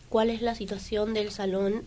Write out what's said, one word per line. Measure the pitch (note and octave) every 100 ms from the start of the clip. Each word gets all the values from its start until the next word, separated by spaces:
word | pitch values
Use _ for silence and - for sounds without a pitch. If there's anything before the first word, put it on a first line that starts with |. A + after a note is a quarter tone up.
| -
cuál | A3+ A3+
es | A3+
la | A#3 A3+
situación | G3 G3 - G#3+ G#3+
del | A3 G#3
salón, | G#3 G3 F#3+ G3 G#3+